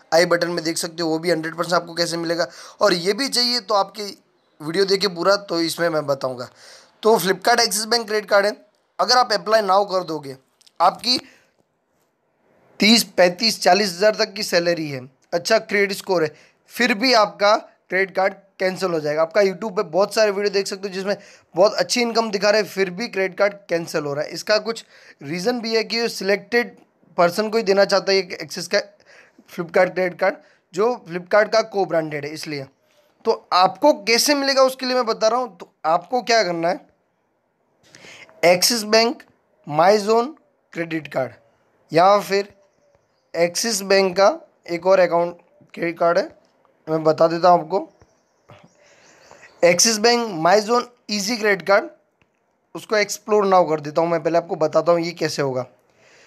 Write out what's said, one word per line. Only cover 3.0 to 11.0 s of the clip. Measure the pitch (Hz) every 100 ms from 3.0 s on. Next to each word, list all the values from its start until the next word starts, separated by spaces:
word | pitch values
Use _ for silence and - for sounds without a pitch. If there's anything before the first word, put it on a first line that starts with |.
| 180
भी | 208 269
चाहिए | 240 247 240
तो | 190
आपकी | 202 196 214 202 - _ _ _ _
वीडियो | 151 175
देखिए | 190 196 202
पूरा, | 170 180 202
तो | 202 170
इसमें | 165 170 170
मैं | 156 143
बताऊंगा। | 139 131 120 123 _ - - _ _
तो | 220 220
Flipkart | 185 180 233 240
Axis | 220 202 220
Bank | 233 208
क्रेडिट | 214 214
कार्ड | 202 202
है, | 254 _ _ _ -
अगर | 202 247
आप | 240
अप्लाई | 202 185 220
नाउ | 196 196
कर | 190 185
दोगे, | 160 151 139 131 _ _ _ -
आपकी | 180 180